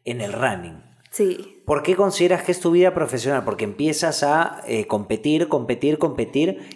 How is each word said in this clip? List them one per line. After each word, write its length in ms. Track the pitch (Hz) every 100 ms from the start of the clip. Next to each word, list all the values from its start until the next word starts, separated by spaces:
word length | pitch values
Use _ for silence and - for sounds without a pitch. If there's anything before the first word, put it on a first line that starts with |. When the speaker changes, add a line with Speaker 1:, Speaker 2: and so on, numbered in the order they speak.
Speaker 1:
en 160 | - 120
el 120 | 101
running. 560 | 113 123 95 85 80 - _ _
Speaker 2:
Sí. 480 | - 196 - - - -
Speaker 1:
¿Por 160 | 151
qué 140 | 160 185
consideras 480 | 196 - 180 175
que 80 | 180
es 80 | 180
tu 100 | 170
vida 240 | 175 180
profesional? 480 | 180 151 127 127 135
Porque 200 | 113 101
empiezas 580 | 107 101 156 147 165 147
a, 400 | 147 156 - - -
eh, 180 | 113 104
competir, 640 | 104 101 110 147 156 170
competir, 500 | 139 120 120 143 151
competir, 680 | 160 123 113 139 165 190 -